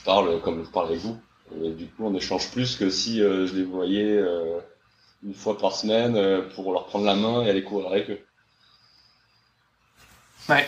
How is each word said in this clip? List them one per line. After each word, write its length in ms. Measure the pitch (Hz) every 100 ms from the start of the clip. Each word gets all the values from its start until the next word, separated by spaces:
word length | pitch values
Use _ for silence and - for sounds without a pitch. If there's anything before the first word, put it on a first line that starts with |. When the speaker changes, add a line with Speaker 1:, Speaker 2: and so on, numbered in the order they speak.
| -
Speaker 1:
parle 340 | 101 87 82
comme 220 | 90 82
je 60 | 80
parle 180 | 92 82
avec 120 | 82
vous. 200 | 107 113 - _ - 80
Et 100 | 80
du 160 | 82 82
coup, 180 | - 107
on 100 | 95
échange 340 | - 92 -
plus 260 | 123 123 -
que 120 | 98
si, 320 | 95 117 113
euh, 240 | 101 95 92
je 100 | 95
les 80 |
voyais, 520 | 90 92 90 101 107 104
euh, 440 | 90 87 82 85 - _ _ _ _ _
une 120 | 101
fois 240 | 95 110 101
par 180 | 98 -
semaine, 400 | 107 113 120 110
euh, 260 | 95 95 95 -
pour 160 | 95
leur 140 | 90 -
prendre 180 | 101 104
la 100 | 101
main 280 | 110 120
et 60 | 110
aller 140 | 95
courir 240 | 95 101 92
avec 220 | 101 104
eux. 100 | 101 - _ _ _ _ _ _ _ _ _ _ _ _ _ _ _ _ _ - - _ - -
Speaker 2:
Ouais. 160 | 143